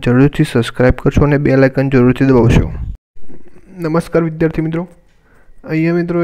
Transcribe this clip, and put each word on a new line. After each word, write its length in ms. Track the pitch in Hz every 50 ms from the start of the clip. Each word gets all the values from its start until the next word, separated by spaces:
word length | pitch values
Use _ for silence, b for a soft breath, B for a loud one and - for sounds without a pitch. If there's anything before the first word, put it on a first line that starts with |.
| -
જરૂરથી 400 | 123 123 127 139 147 - - 151
સબસ્ક્રાઇબ 500 | - - 120 117 - - - 123 127 - -
કરશો 260 | - 139 - - 147
અને 100 | 143 147 139 147
બેલ 200 | 139 131 135 135
આઇકન 240 | 135 - 135 135 139 139
જરૂરથી 320 | 127 123 127 123 - 139 135
દબાવશો. 360 | 131 120 113 117 - - - - - - - - - - _ _ - - - - - - - - - - _ - - 185 170
નમસ્કાર 380 | 156 156 170 165 - - 165 170
વિદ્યાર્થી 420 | 165 160 160 165 160 - 165 160
મિત્રો, 160 | 160 165 165 180 - - _ _ _ _ _ _ _ _ _ _ - - - -
અહીંયા 340 | 262 160 160 165 165 170
મિત્રો 260 | 175 175 170 170 170